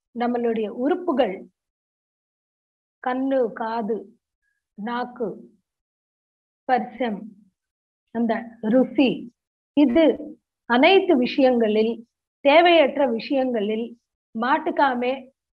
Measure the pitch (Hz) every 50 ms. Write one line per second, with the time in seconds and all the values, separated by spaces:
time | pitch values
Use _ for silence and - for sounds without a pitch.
0 | _ _ - 233 240 240 247 240 233 233 220 226 220 196 - 247 247 285 - 359
1 | - 349 285 240 240 196 190 - - - _ _ _ _ _ _ _ _ _ _
2 | _ _ _ _ _ _ _ _ _ _ _ _ _ _ _ _ _ _ _ _
3 | - 254 254 262 262 269 269 262 247 214 - - 233 220 226 233 220 202 226 190
4 | - - - _ _ _ _ _ _ _ _ _ _ _ _ - 196 233 240 240
5 | 247 240 - - 233 185 - - - - _ _ _ _ _ _ _ _ _ _
6 | _ _ _ _ _ _ _ _ _ _ _ _ _ - 254 233 - - - -
7 | 254 226 208 180 - - - _ _ _ _ _ _ _ _ _ _ _ _ _
8 | _ _ - 226 240 226 220 208 - - - - - 220 233 262 247 254 - -
9 | 277 233 175 - - - - _ _ _ _ _ _ _ _ 277 294 247 240 330
10 | 320 277 - - - - - - _ _ _ _ _ - 233 247 285 349 392 381
11 | 381 359 330 247 247 233 - 285 262 254 254 233 226 214 214 214 220 226 226 233
12 | - _ _ _ _ _ _ _ - 277 285 330 339 349 339 330 285 254 - 277
13 | 285 254 233 220 - - 285 269 262 254 240 220 202 208 214 220 233 226 240 -
14 | _ _ _ _ _ _ - 220 233 254 294 311 311 349 339 339 294 269 247 240
15 | 247 247 269 262 - - _ _ _ _ _